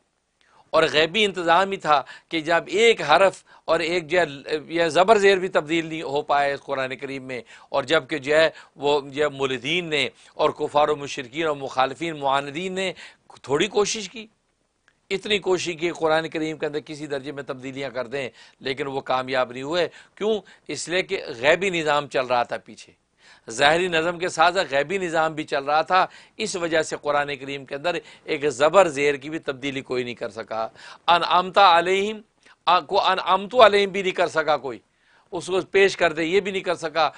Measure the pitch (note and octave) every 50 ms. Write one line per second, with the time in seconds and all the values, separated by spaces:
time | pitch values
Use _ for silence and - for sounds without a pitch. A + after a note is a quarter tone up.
0 | _ _ _ _ _ _ _ _ _ _ _ _ _ _ - D#3+ D#3+ D3 B2+ D3+
1 | D#3+ D#3+ E3 A3 G#3+ G3+ E3+ F#3 E3+ E3+ E3 F3+ G3 G3 G3 F#3 - D#3 D3+ C#3
2 | B2 - - - _ - - E3 D3+ D#3 E3+ E3 D3+ C3+ D3+ G3 A3+ A#3 A3 -
3 | E3 C#3+ D3+ F3 G3 F#3 - - - _ - - _ - D#3+ E3 E3+ D#3+ F3 F3+
4 | E3 C#3+ E3+ F3+ E3+ D3+ C#3 C#3 - - D#3 D#3 C3+ C#3 D#3+ E3+ E3+ E3 C#3 E3+
5 | F#3 F#3+ A3+ G#3 G3 G3 G3 F#3 F3+ F#3 F#3 F3+ D#3 D3 E3 E3 D#3+ D#3+ D#3+ D#3+
6 | E3 C3 C3+ D3 D3 - C#3+ C#3+ C#3+ C#3+ C#3 C3+ - - C#3 C3 C3 C3 C3 A#2+
7 | C#3 C3+ C#3 C3+ C3 C3 C3 A#2+ A2 - - - - - - C#3 C3+ B2 D#3+ D#3+
8 | C3+ B2+ D#3+ D3 B2+ C#3 D3 D#3 D#3+ D3+ - - - - _ - C3+ C#3+ D3 D3
9 | C3+ C#3+ C3 C#3+ D3 D3 C#3 C3+ C3+ C3+ C3 B2 A2+ C#3 E3 F3+ F3 D#3+ D3+ C#3+
10 | C3 A2+ - _ - - - - D#3 D3 - - D3+ C#3 - D3 D3+ D3+ D3+ C#3+
11 | C#3+ C3+ - D3 C3+ A#2 A#2+ D#3 E3 D#3 D3 C#3+ C3+ B2+ - C3 C3 C3+ C3+ C3
12 | D#3+ E3+ D#3+ D3 C#3 C3+ C3+ C#3 C#3 C#3+ C3+ D#3+ F#3 F#3+ F#3 F#3 F#3+ F#3 D#3+ -
13 | - - - _ _ _ - - - - C3+ D3+ G3 G#3+ - G#3 G#3 G3 - A3
14 | G3+ F3+ - A3+ G#3+ A3 _ _ _ _ _ _ _ _ _ _ _ _ _ _
15 | _ - F#3+ F#3 - G#3+ G#3+ G3 - F#3 F#3 E3+ C3 E3 F3 D3 E3 F3 D#3 -
16 | D#3+ D#3 D#3 D#3+ D#3+ D#3 D3+ E3 D#3 D#3 D#3 C#3+ E3 D3+ C#3+ D#3 - - D#3 C#3
17 | D3+ D3 C#3+ C#3 B2+ D3 C#3+ C#3 C#3 - C#3 B2+ B2 C3+ C3 C3+ C#3 C3+ A2 B2+
18 | B2 A2+ A#2+ C#3+ C3 A#2 - - - - _ - G#2+ B2+ C3+ B2+ D3 C#3 C3+ C3+
19 | C3 - C3 B2+ C3 C3 C3 C3 B2+ A#2 B2 C3 C3+ C#3+ E3 F3+ E3 C#3 - -
20 | - _ _ - F#3+ G#3+ A3 G3+ - - - _ _ - D3+ C3 - D#3+ E3 F#3
21 | F3+ - G3 - - - C3+ A2+ A#2+ C#3+ E3+ F3 F#3+ G3 F3 E3+ D#3 D3+ D3 D3
22 | D3 B2+ - C#3+ B2+ B2 B2+ A#2+ A#2+ - A#2+ A2+ - - A2 - - - _ _
23 | _ _ _ _ _ - - _ _ - A2+ A#2 C#3 D3 D#3+ E3+ F#3 F#3 E3+ D#3+
24 | D#3+ F3 F3 E3 F3 F3 - D#3+ D#3+ F3 F3 F#3+ F3 C#3 C3+ C#3 C#3+ D3 G3 G3
25 | F#3 E3+ D#3+ E3 D#3+ D#3+ D#3+ D3+ D#3 - D#3 C#3+ C3+ C#3 D3 D#3 D#3+ - F#3 F#3
26 | F3 - - - - _ _ - A3 F#3+ G3+ F#3 E3+ E3 D#3 D#3+ D#3 - D#3+ C#3
27 | - D3 C#3+ C#3+ C#3+ C#3+ C#3+ B2 C3+ C3+ C#3 C#3+ C3+ - C#3+ C#3 C#3+ F3 F3 D#3+
28 | - - - - - - D#3+ D3 C#3 D3+ B2+ A2 C#3+ D#3+ D#3+ G3 F#3 E3+ C3+ C3+
29 | C#3+ D3 C#3+ C3+ B2+ D#3 D#3 D#3+ - - C#3 B2+ C3 C#3+ C3 C3+ B2+ - C3 B2+
30 | B2+ A#2+ A#2 - B2 A#2 G2+ A2 G#2+ - A2 A2 A2+ A2+ - - - - - -
31 | - - E3+ E3+ E3 - D#3+ F3 F3+ F#3 F3+ G#3 G3+ F#3 E3 E3+ E3+ F3+ F#3+ G3
32 | G3 G#3+ A3 G#3+ - _ _ _ _ _ _ _ - D#3+ F3 F3+ D3+ C3 F#3 G3
33 | D#3 F3 F#3+ F#3 - E3 F#3 F#3+ G3+ F#3+ A#3+ B3+ A#3 G3+ G3+ G3+ G3+ G3 F3 G3+
34 | F#3+ F#3 F3 - F3+ D#3 - D#3+ D3+ D3+ D3+ C#3+ A#2 C3+ A#2 G2+ _ _ _ _
35 | _ _ _ _ _ _ - E3+ D3+ E3+ F#3 F#3+ D#3 - - G3 G3 F#3+ - -
36 | F3+ E3 D#3 D#3+ E3 D#3+ F3+ G3+ F#3 G#3 F#3+ F#3+ D#3 F#3+ E3+ - E3 D#3+ C#3+ E3
37 | D#3 C#3 -